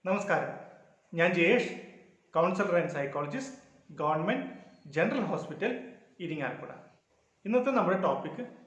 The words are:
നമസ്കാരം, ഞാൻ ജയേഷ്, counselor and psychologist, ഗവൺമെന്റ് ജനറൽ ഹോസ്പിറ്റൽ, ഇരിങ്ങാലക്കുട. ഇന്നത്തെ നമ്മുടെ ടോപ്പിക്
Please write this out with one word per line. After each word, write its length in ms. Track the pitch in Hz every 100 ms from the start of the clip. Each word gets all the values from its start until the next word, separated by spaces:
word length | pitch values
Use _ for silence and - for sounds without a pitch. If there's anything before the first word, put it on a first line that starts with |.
| 185
നമസ്കാരം, 460 | 196 - 156 135 - - - - _ _
ഞാൻ 160 | 165 170
ജയേഷ്, 380 | 175 170 240 - - - - - _ _
counselor 420 | 160 175 185 185 175
and 120 | 147
psychologist, 640 | 143 139 143 147 262 269 - - - _
ഗവൺമെന്റ് 540 | 151 151 156 175 247 - - - - -
ജനറൽ 320 | 151 202 277 180
ഹോസ്പിറ്റൽ, 460 | 180 - 151 214 254 - - _ -
ഇരിങ്ങാലക്കുട. 520 | 170 151 131 - - - - _ _ _ _ _ 202
ഇന്നത്തെ 260 | 247 262
നമ്മുടെ 260 | 247 180 190
ടോപ്പിക് 400 | 170 131 156 196 247 -